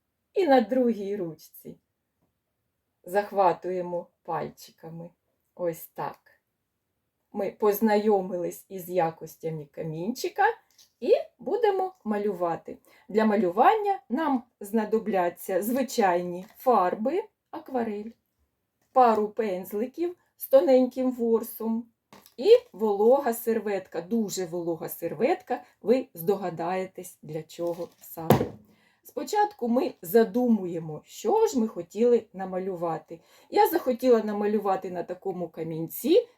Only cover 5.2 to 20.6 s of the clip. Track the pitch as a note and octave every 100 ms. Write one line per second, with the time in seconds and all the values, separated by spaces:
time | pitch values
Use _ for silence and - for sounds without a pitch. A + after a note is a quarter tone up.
5.2 | _ _ _ - F3 E3 - - D3 -
6.2 | _ _ _ _ _ _ _ _ _ _
7.2 | _ G#3 G3 - G#3 G3 A3 G#3 G#3+ G3
8.2 | F#3 F3 E3+ F3+ - F#3+ F3 F3+ E3 D#3+
9.2 | D#3+ - D#3+ D#3+ D3+ - D#3+ D#3 F#3 C4
10.2 | F4+ - G#4 A4+ _ _ _ _ B3+ B4+
11.2 | - _ B3 G#4+ A4 F#4+ F#4 - G#3 G#3
12.2 | G#3 F3+ F3 D#3+ - - _ _ - G#3
13.2 | A3 G3+ F3+ F#3+ D#4+ A4 G4+ F#4+ - B3+
14.2 | D#4 C4 - _ G3 A3 G#3 A3 F#3 F#3+
15.2 | F3 F3+ - F#3 G#3 C4 B3+ - G3 F3
16.2 | F3 F3 F#3 - C4 A3 F3+ - A#3 F4
17.2 | - _ _ D#4 D4+ C4 A3 G#3 A3 -
18.2 | _ _ _ _ _ _ _ C4 A#3+ G#3+
19.2 | G#3 - A3 F#3 F#3 G#3 B3+ - F4 F4+
20.2 | _ _ - C4+